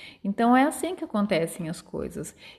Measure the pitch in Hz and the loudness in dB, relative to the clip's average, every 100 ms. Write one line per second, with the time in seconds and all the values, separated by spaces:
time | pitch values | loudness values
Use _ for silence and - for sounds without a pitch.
0 | - - 196 202 233 254 269 262 330 370 | -20 -10 -6 2 6 6 4 0 -4 -6
1 | 330 214 208 170 165 - 160 170 - 151 | -4 -2 2 2 0 -4 -8 -8 -10 -8
2 | - - 151 - - | -8 -8 -12 -12 -20